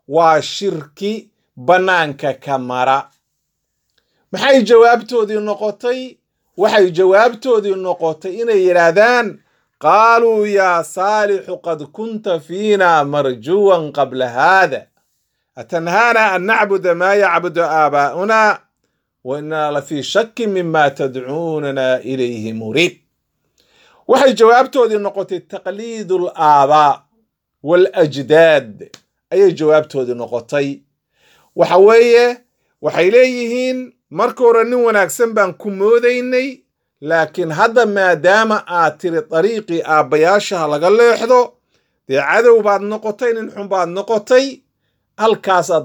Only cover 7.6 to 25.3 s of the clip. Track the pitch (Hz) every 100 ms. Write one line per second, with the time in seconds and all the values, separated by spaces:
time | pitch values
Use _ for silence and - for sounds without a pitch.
7.6 | 202 190 185 180 160 151 185 190 233 208
8.6 | 185 175 170 165 226 247 226 - _ _
9.6 | _ _ 147 190 226 233 233 220 208 196
10.6 | 185 175 156 - 196 214 208 196 - 180
11.6 | 170 160 147 - 226 214 214 165 143 180
12.6 | 214 202 185 160 143 147 135 123 113 190
13.6 | 202 180 151 139 131 127 127 120 156 190
14.6 | 180 123 - _ _ _ _ _ _ -
15.6 | 117 170 170 185 240 226 214 185 185 226
16.6 | 208 196 175 170 180 202 190 170 175 165
17.6 | 165 156 151 147 143 147 202 220 214 190
18.6 | _ _ _ _ _ _ 127 143 151 156
19.6 | 151 147 143 151 131 190 220 - 220 190
20.6 | 170 160 147 - 139 127 127 147 165 156
21.6 | 143 135 131 127 110 131 123 117 110 113
22.6 | 110 127 175 - _ _ _ _ _ _
23.6 | _ _ _ _ - 254 269 220 226 240
24.6 | 262 285 226 208 202 196 185